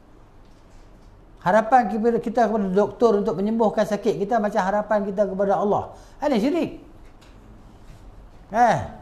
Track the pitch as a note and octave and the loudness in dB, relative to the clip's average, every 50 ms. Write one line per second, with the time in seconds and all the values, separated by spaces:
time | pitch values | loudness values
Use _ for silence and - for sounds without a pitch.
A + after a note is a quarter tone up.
0 | - - - - - - - - - - - - - - - - - - - - | -20 -20 -20 -20 -20 -20 -20 -20 -20 -20 -20 -20 -20 -20 -20 -20 -20 -20 -20 -20
1 | - - - - - - - - - E3+ F#3+ G#3+ A3 A3 - B3+ A#3+ G3 G#3 A3+ | -20 -20 -20 -20 -20 -20 -16 -6 -2 2 2 2 2 4 4 4 4 4 -2 -2
2 | G#3 A#3 A#3 A3 - A#3 G#3+ B3 A#3 G#3 G#3+ A3+ G3+ F#3+ F#3 G3 G#3 G#3+ G#3 - | 0 0 0 0 -2 -2 0 0 0 2 2 -2 -2 0 2 2 2 0 0 2
3 | B3 A3+ G#3+ G3+ G3 F#3+ - E3+ G3 G#3+ A3+ A3+ A#3 G3+ - - G#3+ - G#3 G3+ | 2 4 4 2 0 -2 -2 -2 -2 -2 0 2 0 0 2 0 -2 -2 -2 -4
4 | - A3+ F#3 D#3 G3+ F#3+ B3 A3+ G#3 G#3 G3+ A3 F#3 F#3+ G3 G#3 G#3 - A3+ G#3 | -2 -2 -2 -2 -2 -2 -2 0 0 0 -2 -2 -2 0 -2 -2 -2 -2 -2 -2
5 | G3+ G3+ G3 G3 G#3 F#3+ F#3+ F#3+ G3+ G3 G3+ E3 F#3+ G#3 F#3+ C3 - - - - | -2 -2 -2 -2 -2 -2 0 -2 0 0 0 0 0 0 0 -2 -2 -6 -12 -20
6 | - - - - - D4 C#4 G#3+ F#3+ C#4+ F4+ E4+ - - - - - - - - | -20 -20 -12 -6 -2 0 0 0 0 0 0 0 -4 -4 -8 -12 -20 -20 -20 -20
7 | - - - - - - - - - - - - - - - - - - - - | -20 -20 -20 -20 -20 -20 -20 -20 -20 -20 -20 -20 -20 -20 -20 -20 -20 -20 -20 -20
8 | - - - - - - - - - - F#3+ A3 B3 A3+ F#3+ C#3 G2 - - - | -20 -20 -20 -20 -20 -20 -20 -20 -14 -4 0 2 4 4 2 0 -2 -8 -12 -16